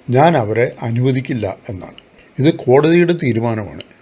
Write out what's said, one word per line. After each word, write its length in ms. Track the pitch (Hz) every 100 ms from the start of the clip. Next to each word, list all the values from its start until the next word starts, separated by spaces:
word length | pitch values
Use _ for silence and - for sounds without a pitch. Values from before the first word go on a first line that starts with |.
| -
ഞാൻ 280 | 127 165 151
അവരെ 380 | 107 110 123 -
അനുവദിക്കില്ല" 760 | 120 117 131 131 131 123 98 - -
എന്നാണ്. 260 | 90 85 - _ _ _ -
"ഇത് 160 | 147 165
കോടതിയുടെ 580 | 123 135 156 175 170
തീരുമാനമാണ്, 680 | 170 135 113 117 107 95 73 - _